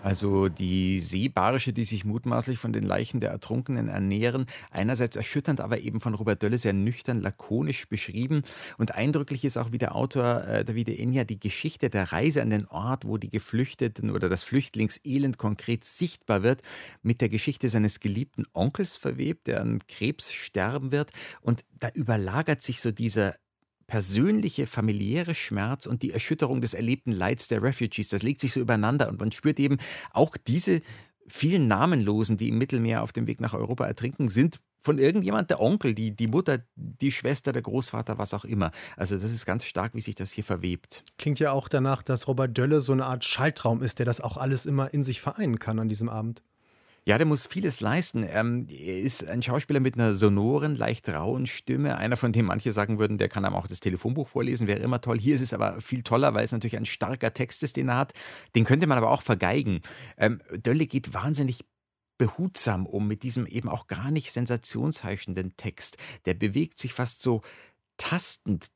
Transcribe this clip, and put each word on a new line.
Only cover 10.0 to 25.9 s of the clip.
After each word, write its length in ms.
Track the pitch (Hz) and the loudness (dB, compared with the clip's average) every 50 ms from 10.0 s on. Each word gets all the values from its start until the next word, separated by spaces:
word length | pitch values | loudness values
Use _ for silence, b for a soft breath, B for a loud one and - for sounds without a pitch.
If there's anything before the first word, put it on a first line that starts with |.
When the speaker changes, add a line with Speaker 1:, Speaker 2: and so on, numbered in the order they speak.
| 123 135 - 127 123 120 120 120 - | -2 0 0 2 2 4 2 2 0
Speaker 1:
äh, 220 | 113 113 107 107 | 0 0 0 0
Davide 320 | 113 110 113 117 113 113 - | 0 0 -2 -2 -2 -2 -2
Enya 260 | 113 120 127 135 120 | 0 0 2 2 0
die 160 | 104 110 101 | 0 -4 -4
Geschichte 500 | - 104 - - - 160 - - - 127 | -4 -4 -4 -2 -4 -6 -4 0 -2 0
der 220 | - 104 95 87 | 2 2 0 2
Reise 300 | - 82 117 160 151 143 | 0 2 2 4 4 4
an 80 | 120 113 | 2 2
den 180 | 107 104 104 - | 2 0 0 -2
Ort, 400 | - 76 98 120 131 131 - 104 | -6 -6 -2 -2 -4 -4 -4 -4
wo 100 | 110 107 | -4 -4
die 120 | 101 110 | -4 -4
Geflüchteten 840 | - 107 - - - 117 131 131 - - 131 117 107 - - 107 | -4 -6 -6 -2 -2 -2 -2 -2 -2 -2 -2 -2 -2 -2 -4 -2
oder 160 | 101 92 - 90 | -2 0 0 0
das 160 | 92 92 - | 0 0 -2
Flüchtlingselend 960 | - - 139 135 - - 110 110 107 - - _ 147 135 139 139 135 123 - | 0 0 0 0 0 -2 0 0 0 0 -4 _ -2 0 0 2 0 -2 0
konkret 480 | - 107 104 - - - 117 113 - | -2 -2 -2 -2 -2 -4 -4 -2 -2
sichtbar 580 | - - - 180 170 - - _ - 110 98 95 | -4 -2 0 -2 -2 -4 -10 _ 2 2 4 6
wird, 200 | 117 135 - B B B B B B B B | 4 2 2 B B B B B B B B
mit 200 | _ 113 117 - | _ 0 2 2
der 80 | 131 110 | 2 0
Geschichte 400 | 101 110 - - 143 - - 123 | 0 0 -2 -2 -4 -2 -2 0
seines 320 | 107 113 107 107 - - | 4 4 4 4 2 0
geliebten 420 | - - 98 110 131 - _ - 165 - | -2 -2 -2 -2 -4 -6 _ -8 -8 -6
Onkels 460 | _ 80 95 131 143 - 202 170 - - | _ 0 0 0 2 0 -4 -4 -4 -6
verwebt, 500 | - - 123 127 - 151 165 - _ - | -4 -6 -4 -2 -2 -4 -4 -4 _ -2
der 140 | 120 104 | -2 0
an 180 | 110 113 113 107 - _ | 0 0 -2 -2 -4 _
Krebs 460 | - - 104 120 151 - - - - | -8 -2 -2 -2 -2 -2 -6 -6 -6
sterben 580 | - - - _ 101 92 107 123 143 135 131 | -8 -10 -6 _ 0 0 0 0 -2 -4 -2
wird. 200 | 135 143 147 - B B B B B B | 0 -2 -2 -2 B B B B B B
Und 240 | B - 117 117 - _ _ - | B 0 0 0 -2 _ _ -8
da 80 | - 117 - | -8 -6 -4
überlagert 680 | - 139 110 117 107 98 90 98 135 160 - 151 - | -4 -2 0 0 0 0 0 -2 -2 0 0 0 0
sich 200 | - - 120 - | 0 -4 -2 -2
so 100 | - 120 | -2 -2
dieser 440 | 107 - 117 113 101 110 101 98 - - _ _ _ _ _ _ _ _ _ | -2 0 -2 0 2 2 2 2 0 -4 _ _ _ _ _ _ _ _ _
persönliche, 800 | - - 110 98 92 95 107 135 190 214 214 208 180 - - 135 | -4 -2 -2 0 2 2 4 4 4 4 2 0 0 -2 -2 -4
familiäre 680 | - - - 110 110 107 104 104 107 120 165 175 165 165 | -4 -2 0 0 2 2 0 0 -2 -2 -2 -2 -2 -4
Schmerz 500 | - - - - 101 101 113 131 139 - | -4 -4 -4 -2 -2 -2 -2 -2 -4 -4
und 160 | - | -6